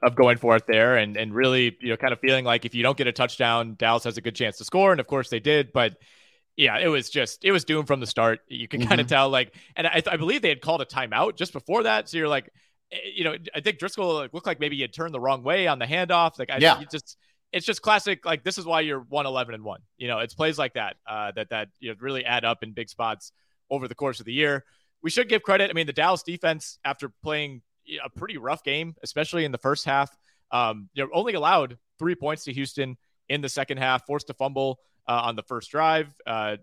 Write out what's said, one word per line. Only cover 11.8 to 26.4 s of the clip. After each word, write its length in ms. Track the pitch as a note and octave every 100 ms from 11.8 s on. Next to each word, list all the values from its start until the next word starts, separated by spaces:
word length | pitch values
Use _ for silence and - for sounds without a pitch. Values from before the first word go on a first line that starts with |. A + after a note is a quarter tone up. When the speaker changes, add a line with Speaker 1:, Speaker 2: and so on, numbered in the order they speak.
Speaker 1:
that. 240 | A3 G#3+ -
So 80 | E3
you're 120 | D3+
like, 220 | C#3 - _ _ _ _
eh, 60 | - -
you 100 | G3+
know, 120 | D#3+ D3+ D#3+
I 60 | D3+
think 180 | G3 E3
Driscoll, 360 | F#3 - F#3
like, 200 | D#3 C3+
looked 120 | D#3+ G3+
like 120 | D#3
maybe 180 | D3 C#3
he 60 |
had 100 | B2
turned 220 | D3 E3
the 60 | C3+
wrong 220 | B2+ C3+
way 220 | B2+ F#3 F3
on 100 | C3+
the 80 | A#2+
handoff. 520 | E3 F3+ F3 E3 -
Like, 120 | B2
I, 60 | C3+
Speaker 2:
Yeah. 220 | D#3 C#3+
Speaker 1:
you 60 | D3
just, 260 | D3+ - - _ _ _
it's 140 | F3+ A3+
just 160 | G3+
classic. 420 | A3 G#3 G3+ F#3
Like, 180 | E3+ D3+
this 160 | F3+ F#3+
is 60 | E3
why 140 | E3
you're 200 | D#3 C#3
one 260 | A#2 C#3+ C#3
eleven 280 | C3 A#2
and 80 | A2
one. 180 | G#2+ F#2+ _ -
You 100 | B2
know, 100 | A2+
it's 160 | A#2
plays 240 | - D#3 D3+
like 160 | C3
that, 220 | B2 G2+ - -
uh, 240 | G#2+ G#2 G2
that, 140 | G#2
that, 180 | A2 G2+ _
you 120 | A#2
know, 60 | G#2
really 240 | B2+ C3
add 200 | B2 A#2+
up 200 | A2+ A#2
in 80 | A2
big 160 | G#2+ A2+
spots 420 | - A2+ G#2+ - _ _ _ -
over 160 | C#3 B2+
the 80 |
course 240 | A#2+ C#3 A#2
of 80 | A2
the 60 |
year. 320 | C3 D3 C#3 - _ _ _
We 80 | E3
should 180 | A#3+ A3+
give 140 | A3
credit. 260 | - F#3+ G3
I 40 |
mean, 120 | E3 D#3
the 60 |
Dallas 320 | C#3 E3 F3+
defense, 540 | - F3